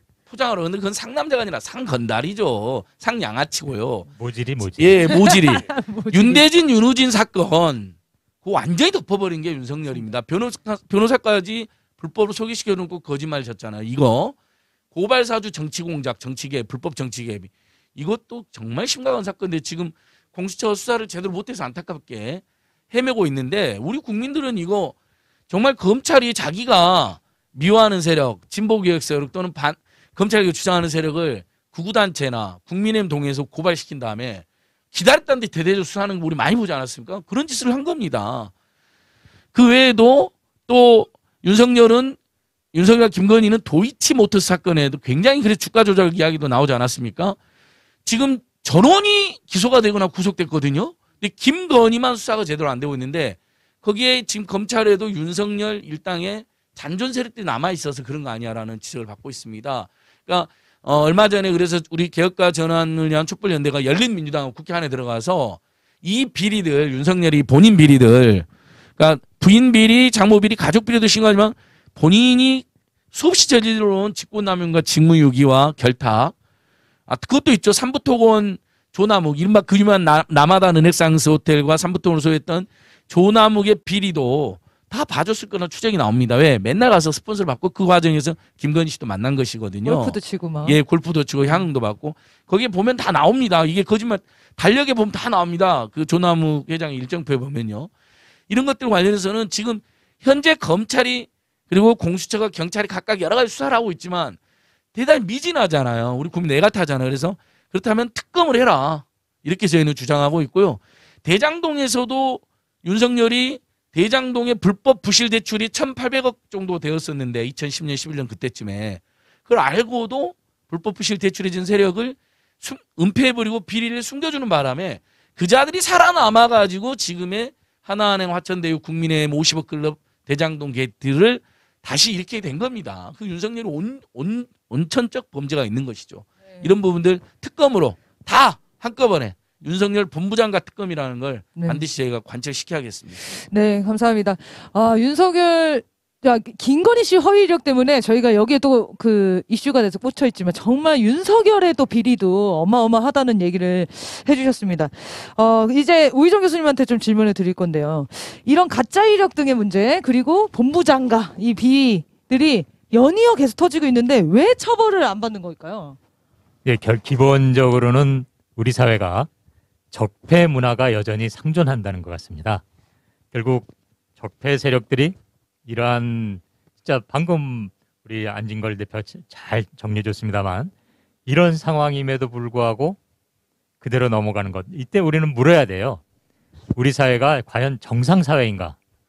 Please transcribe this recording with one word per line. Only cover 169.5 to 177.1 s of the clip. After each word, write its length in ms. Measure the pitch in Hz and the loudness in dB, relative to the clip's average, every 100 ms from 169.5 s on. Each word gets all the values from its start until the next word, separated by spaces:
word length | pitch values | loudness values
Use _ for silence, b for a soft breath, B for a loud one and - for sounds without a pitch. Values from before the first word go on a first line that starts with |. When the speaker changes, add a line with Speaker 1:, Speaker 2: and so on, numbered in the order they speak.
| _ _ _ _ | _ _ _ _
Speaker 2:
적폐 560 | - 107 _ - 170 170 | -6 -6 _ 2 4 4
문화가 440 | 131 123 117 127 | 2 0 0 0
여전히 360 | 107 107 110 113 | 0 -2 -4 -6
상존한다는 720 | - 156 156 143 127 98 92 | -6 -4 0 0 -2 -6 -10
것 80 | 85 | -10
같습니다. 520 | 85 - 80 110 101 - _ _ _ _ _ _ | -14 -14 -10 -6 -6 -8 _ _ _ _ _ _
결국 360 | 120 117 127 - _ _ _ _ _ | -6 -2 -2 -4 _ _ _ _ _
적폐 420 | 104 _ 139 139 | -18 _ -4 -2
세력들이 560 | 139 127 110 131 151 - _ _ _ _ 120 | 0 -2 0 0 0 -4 _ _ _ _ -12
이러한, 760 | 117 120 120 120 117 110 95 _ _ _ _ | -4 -2 -2 -4 -6 -6 -10 _ _ _ _
진짜 240 | - 135 | -6 -6
방금 640 | - | -4